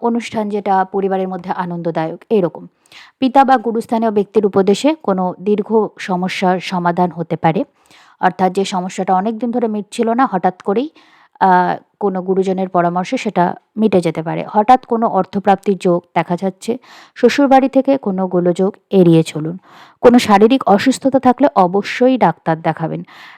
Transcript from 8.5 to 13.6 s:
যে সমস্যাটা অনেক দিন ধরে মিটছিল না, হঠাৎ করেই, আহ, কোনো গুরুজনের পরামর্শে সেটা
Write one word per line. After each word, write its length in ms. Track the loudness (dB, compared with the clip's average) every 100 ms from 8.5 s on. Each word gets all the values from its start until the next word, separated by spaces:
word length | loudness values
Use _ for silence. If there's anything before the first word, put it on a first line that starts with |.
যে 120 | -2 -4
সমস্যাটা 500 | -6 -6 -6 -2 -2
অনেক 220 | -2 -4
দিন 140 | -6
ধরে 160 | -4 -4
মিটছিল 460 | -4 -8 -4 -2
না, 120 | 0 -2
হঠাৎ 360 | -2 -4 -4
করেই, 280 | -4 -4 -4 -10 _ _ _ -2
আহ, 440 | 2 4 2 -4 _ -6
কোনো 220 | -6 -4
গুরুজনের 480 | -2 -2 -2 -2 -2
পরামর্শে 480 | 0 0 -2 -4 -6
সেটা 380 | -4 0 -2 -2